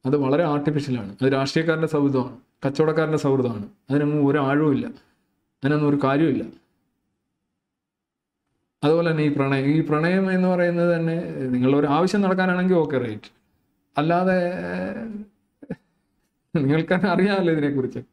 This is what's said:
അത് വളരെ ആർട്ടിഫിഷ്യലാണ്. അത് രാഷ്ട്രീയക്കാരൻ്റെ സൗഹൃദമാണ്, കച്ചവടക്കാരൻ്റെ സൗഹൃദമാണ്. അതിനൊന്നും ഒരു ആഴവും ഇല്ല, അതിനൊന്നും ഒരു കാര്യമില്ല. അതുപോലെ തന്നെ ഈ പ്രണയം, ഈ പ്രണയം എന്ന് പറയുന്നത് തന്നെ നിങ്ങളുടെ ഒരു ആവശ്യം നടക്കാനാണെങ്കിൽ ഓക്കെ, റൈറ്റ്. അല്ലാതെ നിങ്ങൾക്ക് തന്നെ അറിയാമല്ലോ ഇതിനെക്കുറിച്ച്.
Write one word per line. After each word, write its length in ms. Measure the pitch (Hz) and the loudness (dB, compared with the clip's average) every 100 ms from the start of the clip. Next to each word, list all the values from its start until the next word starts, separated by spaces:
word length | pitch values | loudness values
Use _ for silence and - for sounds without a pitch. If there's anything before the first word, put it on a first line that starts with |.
അത് 120 | 131 147 | 0 0
വളരെ 200 | 131 147 170 | 2 0 0
ആർട്ടിഫിഷ്യലാണ്. 600 | 147 147 147 131 123 98 - | 0 -2 -4 -4 -6 -6 -2
അത് 100 | 131 135 | 0 0
രാഷ്ട്രീയക്കാരൻ്റെ 540 | 135 165 160 160 160 | 0 -2 0 -2 0
സൗഹൃദമാണ്, 420 | 151 143 135 123 - _ _ | 0 2 0 -4 -10 _ _
കച്ചവടക്കാരൻ്റെ 580 | 135 - 156 160 156 156 | -6 0 0 2 0 0
സൗഹൃദമാണ്. 440 | 143 135 123 107 101 _ - | 0 0 -2 -4 -12 _ -2
അതിനൊന്നും 340 | 143 147 151 139 | 0 0 2 2
ഒരു 80 | 147 135 | 2 0
ആഴവും 240 | 143 156 123 | 2 2 0
ഇല്ല, 100 | 117 - _ _ _ _ _ _ | -4 -12 _ _ _ _ _ _
അതിനൊന്നും 260 | 135 151 147 | -2 0 0
ഒരു 80 | 143 139 | 2 0
കാര്യമില്ല. 380 | 139 160 120 - - _ _ _ _ _ _ _ _ _ _ _ _ _ _ _ _ _ _ _ _ _ _ | 2 0 0 -6 -14 _ _ _ _ _ _ _ _ _ _ _ _ _ _ _ _ _ _ _ _ _ _
അതുപോലെ 260 | 147 165 170 | 2 2 2
തന്നെ 140 | 156 151 | 0 0
ഈ 20 | 139 | 0
പ്രണയം, 300 | 135 139 139 160 | 0 2 2 2
ഈ 20 | 151 | 2
പ്രണയം 360 | 151 165 190 190 | 0 2 0 2
എന്ന് 160 | 185 180 | 2 2
പറയുന്നത് 420 | 180 175 175 175 170 | 2 0 2 0 0
തന്നെ 200 | 165 165 170 151 131 | 0 -4 -6 -6 -2
നിങ്ങളുടെ 260 | 123 127 143 | 0 2 2
ഒരു 80 | 147 147 | 2 2
ആവശ്യം 240 | 185 202 | 2 2
നടക്കാനാണെങ്കിൽ 540 | 196 185 185 180 185 180 | 0 0 0 0 2 2
ഓക്കെ, 160 | 147 131 | 2 -2
റൈറ്റ്. 260 | 113 107 - _ _ _ _ _ _ - | -4 -8 -14 _ _ _ _ _ _ -4
അല്ലാതെ 400 | 156 175 185 185 175 175 175 180 190 220 226 202 208 _ _ _ - - _ _ _ _ _ _ _ | 0 2 2 0 -2 -4 -6 -6 -6 -8 -10 -12 -16 _ _ _ -16 -16 _ _ _ _ _ _ _
നിങ്ങൾക്ക് 380 | 165 135 151 160 | -2 0 0 0
തന്നെ 140 | 185 190 | 0 2
അറിയാമല്ലോ 420 | 175 196 196 170 | 2 2 2 0
ഇതിനെക്കുറിച്ച്. 460 | 160 143 139 123 123 - | 0 0 -2 -4 -8 -14